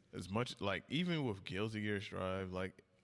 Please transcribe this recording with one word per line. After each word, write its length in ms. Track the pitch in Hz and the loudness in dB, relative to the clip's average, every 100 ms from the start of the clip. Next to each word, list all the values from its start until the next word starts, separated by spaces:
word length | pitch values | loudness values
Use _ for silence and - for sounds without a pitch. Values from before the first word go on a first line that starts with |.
| - | -12
as 160 | - 87 | -8 0
much, 300 | 107 123 - | 0 0 0
like, 240 | 98 92 - | 0 0 0
even 360 | 143 180 160 | 0 2 2
with 200 | 131 98 | 0 -2
Guilty 360 | - 92 110 110 | -2 0 0 0
Gear 180 | 107 101 | 0 0
Strive, 520 | 101 92 92 95 92 | 0 -2 0 0 0
like, 300 | 92 92 - - _ | -2 -2 -6 -20 _